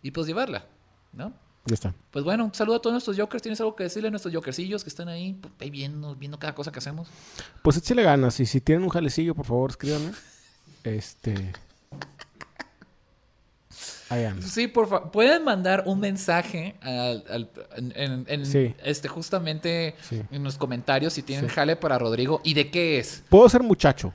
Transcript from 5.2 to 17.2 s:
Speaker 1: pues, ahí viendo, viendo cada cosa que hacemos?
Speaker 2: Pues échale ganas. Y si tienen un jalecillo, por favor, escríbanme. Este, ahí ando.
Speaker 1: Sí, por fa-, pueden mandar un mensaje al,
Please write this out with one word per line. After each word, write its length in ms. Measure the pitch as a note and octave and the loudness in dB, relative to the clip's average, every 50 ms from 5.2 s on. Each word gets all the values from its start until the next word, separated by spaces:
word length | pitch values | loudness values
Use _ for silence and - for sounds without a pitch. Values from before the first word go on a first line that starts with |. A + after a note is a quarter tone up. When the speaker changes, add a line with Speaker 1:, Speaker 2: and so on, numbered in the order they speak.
| F3+ F#3+ F#3+ | -8 -8 -8
Speaker 1:
pues, 200 | F#3+ F#3+ - _ _ | -10 -14 -20 _ _
ahí 100 | - D3 | -12 -12
viendo, 460 | C#3+ C#3 C#3 C#3 D3+ D3+ D3 D3+ C#3+ | -8 -8 -8 -8 -8 -8 -10 -10 -12
viendo 240 | C3 C#3 C#3 D#3 C#3+ | -12 -12 -14 -12 -10
cada 160 | D3+ D3+ D3 | -10 -10 -8
cosa 160 | - C#3+ D#3+ | -8 -10 -8
que 80 | C#3+ B2+ | -8 -10
hacemos? 280 | B2+ C#3 D3 D#3 E3+ - - - - - - - - - - - | -10 -10 -10 -10 -12 -14 -16 -20 -20 -20 -18 -18 -18 -18 -20 2
Speaker 2:
Pues 160 | _ - C#3+ | _ 4 4
échale 240 | E3+ - - B3 B3 A3 | 4 2 2 4 6 6
ganas. 360 | E3+ C#3+ C#3 C3 B2 - - | 6 6 6 6 4 4 2
Y 60 | C3 | 0
si 160 | A2+ - C3+ | 2 2 0
tienen 220 | - - D#3 E3+ F#3 | 4 4 4 4 4
un 60 | F3+ | 0
jalecillo, 460 | - F3 E3 C#3+ - - D#3+ E3+ D#3 | 0 0 0 0 0 0 0 0 -2
por 100 | D#3+ C3 | -4 -4
favor, 240 | A2+ A#2 B2 C3 C3+ | -2 0 0 0 -2
escríbanme. 400 | C3 - - C#3+ D3+ D3 D3+ E3+ G#3+ - - - - _ _ _ _ _ _ - - _ _ | -4 -6 -4 -2 -2 -2 -2 -6 -8 -12 -18 -20 -20 _ _ _ _ _ _ -20 -20 _ _
Este, 680 | A#2 A2 G#2+ - - - _ - A2+ G2+ G2 F#2+ F#2 F#2 - - _ _ _ _ _ - - - - - - - _ _ _ - _ _ - - _ _ _ - _ _ _ _ _ _ _ _ _ _ _ _ _ _ _ _ _ - - - - - - - - | -6 -6 -6 -6 -10 -16 _ -6 -4 -4 -4 -4 -8 -10 -12 -16 _ _ _ _ _ -14 -14 -14 -16 -16 -20 -20 _ _ _ -20 _ _ -20 -20 _ _ _ -20 _ _ _ _ _ _ _ _ _ _ _ _ _ _ _ _ _ -20 -16 -16 -16 -16 -18 -10 -6
ahí 140 | B2 A#2+ A#2 | -4 -2 -2
ando. 220 | A2 G2 G2 F#3 | -2 -4 -6 -8
Speaker 1:
Sí, 200 | F#3 - A3+ A#3+ | -6 -4 -2 -4
por 200 | A3+ A#3 A#3+ A3 | 0 2 0 0
fa-, 240 | F#3+ G3 - - D#3+ | 2 0 -2 -2 -2
pueden 320 | - G#3 A3+ C4 D#4 E4+ D#4+ | 0 4 4 4 4 4 2
mandar 400 | C#4+ G#3+ F#3+ F3+ F#3 F#3+ G3 F#3+ | 0 0 0 2 2 2 2 0
un 140 | F#3+ F#3+ G3 | 0 -2 0
mensaje 760 | G3+ G3+ G3 F#3+ - - E3+ E3+ F3 - - E3+ D#3+ G3 - - | 0 -2 -4 -4 -2 0 0 0 0 -2 -8 -10 -10 -10 -12 -12
al, 420 | - C3 B2+ B2 B2 B2 A#2+ G#2+ | -10 -6 -4 -2 -2 -2 -4 -4